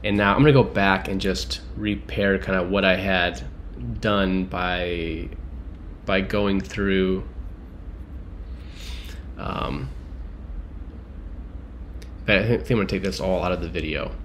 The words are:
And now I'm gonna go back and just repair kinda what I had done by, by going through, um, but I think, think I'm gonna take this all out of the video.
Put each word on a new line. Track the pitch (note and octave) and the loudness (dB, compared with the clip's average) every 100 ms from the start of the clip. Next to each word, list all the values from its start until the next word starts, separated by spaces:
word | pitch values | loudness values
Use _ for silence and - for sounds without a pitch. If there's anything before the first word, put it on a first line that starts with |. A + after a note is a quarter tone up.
And | G#2 G#2 | 2 4
now | G2+ | 6
I'm | G2+ | 8
gonna | D3+ | 8
go | C3+ | 8
back | A2 G2+ G2 F#2+ - | 6 4 4 4 2
and | G2 | 0
just | F#2+ F#2 - - - - | 0 0 -2 -6 -8 -4
repair | G#2 G2+ - - G2+ F#2+ | -2 -2 -2 2 4 4
kinda | G2 F#2+ | 2 0
what | F2+ G2 | 4 4
I | F#2+ F#2 | 6 4
had | G2 F#2 F2 E2+ - - - - A#2+ A2 | 4 4 2 0 -10 -10 -12 -8 -6 -2
done | A2 G2+ F#2+ F#2 F#2 | 2 4 4 2 0
by, | F2+ F2+ F2+ F2+ E2+ E2 D#2+ - - - - - - - - - | -2 0 0 0 -2 -2 -4 -6 -8 -10 -10 -12 -12 -14 -10 0
by | G2 | 2
going | F#2+ G#2 G2+ G2 | 2 2 4 2
through, | F#2+ - G2 F#2+ F#2 F#2 - - - - - - - - - - - - - - - - - - - - - - | 0 -2 2 4 4 2 -4 -10 -12 -12 -14 -14 -14 -12 -12 -12 -12 -12 -12 -12 -12 -12 -10 -10 -10 -12 -10 -6
um, | - - - C2+ C3+ - - - - - - - - - - - - - - - - - - - - - - - - | -4 -2 -2 -4 -6 -8 -12 -10 -10 -12 -10 -10 -10 -12 -12 -14 -14 -12 -12 -10 -10 -12 -12 -12 -12 -12 -12 -6 4
but | G2 | 6
I | G#2+ | 6
think, | A#2 | 2
think | - | 2
I'm | A#2 | 2
gonna | F#2+ | 2
take | G2 | 0
this | F#2+ F#2 | -2 -2
all | F#2+ F#2 | 0 2
out | F2+ | 2
of | E2+ | 0
the | E2+ | -2
video. | E2+ D#2 D2 C#2+ - | -4 -2 -4 -4 -8